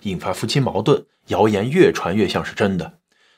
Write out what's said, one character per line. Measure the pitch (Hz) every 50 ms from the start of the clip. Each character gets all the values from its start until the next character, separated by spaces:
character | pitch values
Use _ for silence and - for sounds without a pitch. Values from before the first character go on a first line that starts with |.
引 | - 104 92 85
发 | - 104 92
夫 | - - -
妻 | - 147
矛 | 131 - - 95
盾， | 107 147 139 - - _ _ _ _ -
谣 | 98 90 104 110
言 | 107 95 104 127
越 | 143 185 170 92 80
传 | - - 85 90
越 | 107 101 87
像 | - 92 78
是 | - -
真 | - 113 98 95
的。 | 87 80 - - _ _ _ _ _ _ _ _